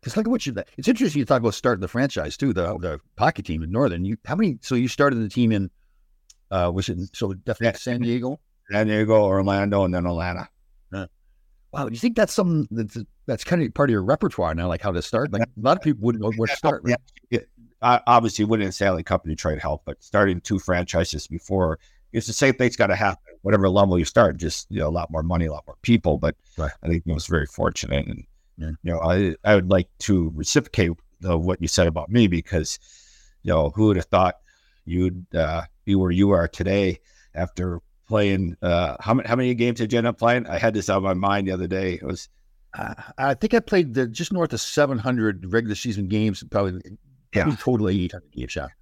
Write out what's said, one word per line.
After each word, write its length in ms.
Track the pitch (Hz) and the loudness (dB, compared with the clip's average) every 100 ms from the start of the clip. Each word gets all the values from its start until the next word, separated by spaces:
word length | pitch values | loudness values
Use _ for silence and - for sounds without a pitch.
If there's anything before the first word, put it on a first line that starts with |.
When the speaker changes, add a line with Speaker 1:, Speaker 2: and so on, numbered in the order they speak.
Speaker 1:
It's 120 | - 202 | -4 -4
like, 120 | 220 | 0
what 180 | 247 - | -2 -2
you, 80 | 104 - - | -8 -10 -4
it's 100 | 131 | 0
interesting 320 | 240 233 151 | 2 2 0
you 60 | |
talk 160 | 123 131 | 2 2
about 140 | 113 | 2
starting 260 | - 131 104 | 0 0 0
the 80 | 95 | -2
franchise, 480 | 117 139 - 78 - | -2 -2 -2 -6 -2
too, 160 | 139 | -2
the, 260 | 92 85 98 | 0 -2 -2
the 220 | 87 76 _ - | -6 -8 _ 0
hockey 240 | 127 - | 0 0
team 220 | - 80 | -6 -6
in 80 | 80 | -4
Northern. 320 | 107 135 85 | 0 0 0
You, 120 | 95 110 | -4 -6
how 120 | - 156 | -6 -2
many, 220 | 214 117 | 0 -2
so 160 | - 127 | -2 -2
you 100 | 123 | 0
started 300 | - 143 123 | 2 0 2
the 120 | 107 | -2
team 220 | - 117 | 0 2
in, 180 | 107 95 _ _ _ _ _ _ _ _ | 2 -2 _ _ _ _ _ _ _ _
uh, 180 | 95 87 | -2 0
was 160 | 87 95 | 0 -4
it, 100 | 90 95 | -4 -8
so 200 | - 104 | -6 -6
definitely 340 | 95 - 110 113 | -6 -8 -2 -2
Speaker 2:
Yeah. 60 | |
Speaker 1:
San 280 | - - 123 | -2 -6 -4
Diego? 360 | 120 120 123 147 _ _ _ | -2 -2 -4 -8 _ _ _
Speaker 2:
San 160 | 104 107 | 0 2
Diego, 380 | 107 110 110 | 2 4 6
Orlando, 580 | 104 95 95 98 101 101 | 6 4 2 2 2 2
and 80 | 92 | 2
then 140 | 90 87 | 0 -2
Atlanta. 420 | 85 90 87 95 _ _ _ _ | -2 -4 -6 -12 _ _ _ _
Speaker 1:
Yeah. 140 | 95 90 _ _ _ _ _ _ | -12 -12 _ _ _ _ _ _
Wow, 160 | - 120 | -8 -6
do 40 | |
you 60 | 113 | -2
think 160 | 247 226 | -2 2
that's 160 | - | 2
something 360 | - 185 160 147 | 2 2 2 0
that's, 260 | 113 107 117 110 _ - | -4 -6 -6 -12 _ -6
that's 160 | 117 | -6
kind 160 | - 175 | 0 0
of 120 | 147 | 0
part 160 | - 143 | 0 2
of 20 | |
your 100 | 110 | 2
repertoire 500 | 92 147 196 - 87 | 2 0 0 -2 -2
now, 140 | 80 90 | -2 -2
like, 120 | 80 | -2
how 120 | 104 | -2
to 100 | 87 | -4
start? 300 | - 113 147 | -2 -2 -2
Like, 100 | 175 | -2
a 60 | 117 - | -4 -2
lot 160 | 117 180 | 0 2
of 60 | |
people 220 | 156 127 110 | 0 0 0
wouldn't 160 | 117 | 0
know 80 | 107 110 | -2 -2
where 100 | 113 | -2
to 80 | 139 | 0
start, 260 | 156 139 | 0 0
right? 100 | 123 120 _ _ _ | -2 -4 _ _ _
Speaker 2:
Yeah. 100 | 120 | -6
Yeah. 40 | - _ 117 _ | -6 _ -20 _
I, 180 | 120 120 - | 2 2 6
obviously, 380 | 120 113 - | 4 4 0
winning 220 | 107 113 98 | 0 2 0
the 40 | |
Stanley 300 | - 98 87 | 0 0 0
Cup 220 | 82 92 | 0 -2
in 60 | 82 | -2
Detroit 280 | 78 82 76 | -4 -4 -4
helped, 240 | 73 76 | -4 -6
but 180 | - 71 | -8 -14
starting 380 | - 101 101 90 | -2 2 4 2
two 200 | - 98 | -2 -4
franchises 680 | - 87 90 85 85 76 - | 0 -2 0 0 0 -4 -8
before, 540 | 85 - 98 87 80 _ _ _ | -12 -4 0 0 -2 _ _ _
it's 160 | 120 - | -6 -4
the 40 | |
same 220 | 107 139 | 2 2
thing's 220 | 127 123 - | 4 0 2
gotta 180 | 101 | 2
happen. 400 | 95 104 95 _ - | 2 0 -2 _ -10
Whatever 260 | 98 104 98 | 0 2 4
level 300 | 95 98 90 | 4 4 4
you 60 | |
start, 320 | 80 - 104 71 | 2 4 2 2
just, 320 | 80 - - | -6 -6 -8
you 80 | 101 | -4
know, 100 | 76 | -2
a 20 | |
lot 200 | 85 82 | -2 -4
more 120 | 78 | -4
money, 220 | 82 85 82 | -2 0 0
a 60 | |
lot 120 | 76 - | -4 -14
more 100 | - | -10
people. 340 | - 117 90 73 | 2 2 4 0
But 200 | 73 - _ - | 0 -4 _ -6
Speaker 1:
Right. 140 | 76 - | -6 -6
Speaker 2:
I 40 | - | -2
think 160 | 85 82 | -2 -2
I 20 | |
was 140 | 76 - | -6 -2
very 200 | 82 71 | -2 -2
fortunate, 600 | - 85 - - 71 71 | -2 -4 -4 -4 -4 -4
and 180 | 73 - _ _ - | -10 -14 _ _ -12
Speaker 1:
Yeah. 140 | 78 78 | -10 -8
Speaker 2:
you 100 | 85 | -6
know, 80 | 85 | -2
I, 340 | 82 90 98 78 | 0 2 0 0
I 100 | 101 104 | 4 4
would 120 | 90 | 6
like 200 | 92 90 _ | 2 2 _
to 300 | - 95 80 | 0 2 2
reciprocate 580 | 80 73 147 - - 87 85 _ _ | -4 0 0 0 0 0 0 _ _
the, 160 | 92 82 | -2 -2
what 240 | 87 90 | 0 -2
you 80 | 85 | -2
said 200 | - 85 | 2 2
about 200 | 80 78 | 0 0
me, 160 | 117 107 | 4 4
because, 500 | 87 - 87 78 - _ - _ _ _ _ | 2 -2 -4 -4 -8 _ -20 _ _ _ _
you 100 | - | 0
know, 180 | 82 73 | 2 2
who 180 | 87 107 | 4 4
would 80 | 95 | 4
have 100 | - | 2
thought 300 | 92 92 - _ _ _ _ - | 4 4 0 _ _ _ _ -6
you'd, 400 | 87 90 90 90 | 0 0 -2 -6
uh, 280 | 87 78 82 85 _ | -2 -2 -2 -8 _
be 100 | - 98 | 0 2
where 140 | 92 | 2
you 180 | 87 101 | 4 4
are 180 | 95 85 | 4 2
today 520 | - 92 98 98 87 _ _ _ | -2 0 2 0 -2 _ _ _
after 460 | 76 87 - 90 85 _ _ _ | -6 -6 -4 -6 -6 _ _ _
playing, 480 | 107 101 95 90 87 | 0 2 2 -2 -4
uh, 340 | 92 87 87 - | 0 0 0 -4
how 120 | 107 | -2
many, 140 | 123 - | -2 0
how 60 | 120 | 0
many 160 | 127 | 0
games 240 | 123 120 117 | 2 0 0
did 140 | 113 | 0
you 60 | 120 | 0
end 80 | 117 | 0
up 100 | 113 | 2
playing? 300 | 117 123 117 | 2 2 0
I 120 | 85 | 0
had 140 | 117 | 0
this 140 | 107 95 | 0 0
on 140 | 98 | 0
my 100 | 95 | 2
mind 340 | 92 98 101 95 | 0 0 0 -2
the 40 | |
other 140 | 92 95 | -4 -2
day. 280 | 95 95 | -2 -2
It 100 | 90 | -4
was 240 | 69 90 - _ _ _ _ | -8 -10 -12 _ _ _ _
Speaker 1:
Uh, 220 | - - - - - | -12 -12 -12 -16 -4
I 160 | 135 | -2
think 180 | 135 220 | 0 2
I 40 | 233 | 0
played 340 | - 196 156 | 2 0 2
the, 120 | 117 123 | 0 -2
just 260 | 110 170 | -4 -4
north 200 | 185 165 | -2 -2
of 80 | 113 | -4
seven 380 | - - 143 131 | -4 0 2 2
hundred 520 | 120 127 110 95 90 | -2 0 0 -2 0
regular 220 | 110 117 | 0 0
season 340 | 104 123 101 95 | -6 -4 -4 -2
games, 360 | 107 110 95 - | 0 0 -2 -4
probably, 300 | 107 98 92 - 104 _ _ _ | -2 -2 -4 -12 -20 _ _ _
Speaker 2:
Yeah. 80 | 104 | 0
Speaker 1:
probably 120 | 143 123 | 0 0
totally 480 | - 123 107 104 | 0 0 2 0
eight 80 | 90 | -2
hundred 180 | 92 _ | -6 _
games, 220 | - 62 | -12 -10
yeah. 140 | - 67 _ | -8 -10 _